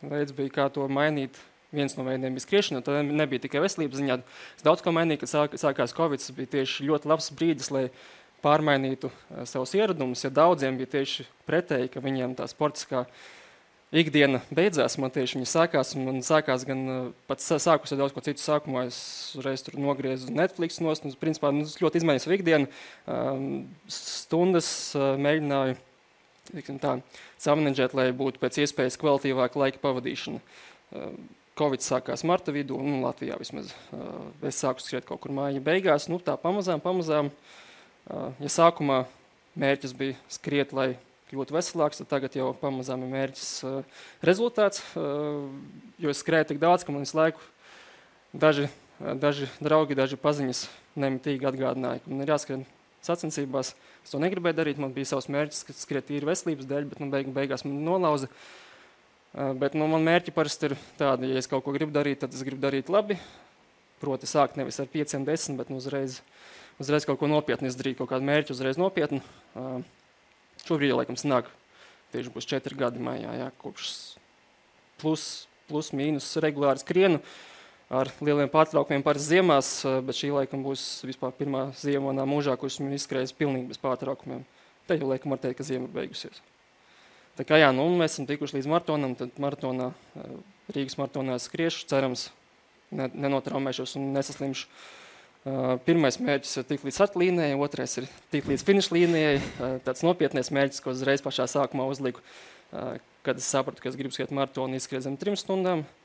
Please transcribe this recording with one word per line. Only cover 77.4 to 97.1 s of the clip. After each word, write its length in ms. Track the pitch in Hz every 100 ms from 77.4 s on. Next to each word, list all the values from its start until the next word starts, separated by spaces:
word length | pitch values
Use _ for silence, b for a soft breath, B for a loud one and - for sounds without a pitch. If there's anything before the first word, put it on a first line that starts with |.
| B B B B B
ar 180 | 127 135 -
lieliem 260 | 147 147 139
pārtraukumiem 540 | 156 156 156 143 139
parasti 320 | 139 143 143 170
ziemās, 400 | 185 143 135 -
ā, 140 | 139 131
bet 240 | 131 123
šī 80 | 143 143
laikam 240 | 131 139
būs 400 | 135 135 - - 127
vispār 240 | 127 127 -
pirmā 320 | 143 135 135 131
ziema 380 | 147 139 139
manā 100 | 135
mūžā, 320 | 139 147 143 127
kuras 240 | 135 -
esmu 160 | 139 139
izskrējis 400 | - 135 131 -
pilnīgi 380 | 147 131 127 -
bez 80 |
pārtraukumiem. 640 | 139 127 135 - - 131 139 b b b _
Te 80 | 165
jau 160 | 147
laikam 240 | 131 147 135
var 80 |
teikt, 160 | 131 127
ka 80 | 143
ziema 220 | 127 127
ir 80 | -
beigusies. 400 | - - - - _ _ _ _ b b b b b -
Tā 80 |
kā 140 | - 156
jā, 80 | 147 127
nu, 80 | 156 180
mēs 140 | 160 -
esam 120 | 131
tikuši 260 | 147 147 139
līdz 120 | 135
maratonam, 420 | 165 165 151 139 123
tad 160 | 127 -
maratonā, 460 | 143 143 131 127 127
ā, 360 | - - 156 - 131 - _ _
Rīgas 240 | - 135 -
maratonā 400 | 139 143 131 127
es 140 | -
skriešu, 340 | - 165 160 -
cerams, 380 | 139 135 123 - - _ _ _ _ _ -
ne-, 140 | 131
nenotraumēšos 840 | 131 139 139 131 147 135 127 131 139
un 140 | 139 139
nesaslimšu. 540 | 135 131 139 131 - B B B B B B B
Ā, 300 | - 135 131 127
pirmais 320 | 123 170 147 123
mērķis 460 | 247 143 - -
ir 60 | 123
tikt 160 | 143 139
līdz 80 | -
startlīnijai, 600 | 202